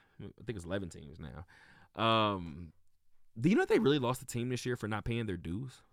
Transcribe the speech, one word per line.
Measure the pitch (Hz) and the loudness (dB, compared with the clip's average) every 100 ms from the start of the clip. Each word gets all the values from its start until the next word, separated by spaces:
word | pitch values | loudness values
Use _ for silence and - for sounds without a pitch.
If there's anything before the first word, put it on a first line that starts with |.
| _ - | _ -18
I | 98 - 107 | -16 -14 -10
think | 110 | -8
it's | 85 | -4
eleven | 98 90 | -4 -4
teams | 85 76 - | -10 -16 -14
now. | 78 64 90 - - - - - | -12 -12 -14 -18 -20 -20 -14 0
Um, | 113 113 107 98 85 76 85 - - _ _ - - 113 | 4 6 4 0 -4 -10 -14 -16 -20 _ _ -20 -18 0
do | 131 | 4
you | 240 | 4
know | 381 | 6
they | 403 | 4
really | 175 147 | 6 4
lost | 120 127 | 2 0
a | - | -4
team | 120 123 | -4 -2
this | 123 123 | -2 -2
year | 120 | -2
for | 104 | -2
not | 107 - | -2 -2
paying | 117 110 | -2 -2
their | 87 | -4
dues? | 82 92 131 - _ | -4 -4 -6 -12 _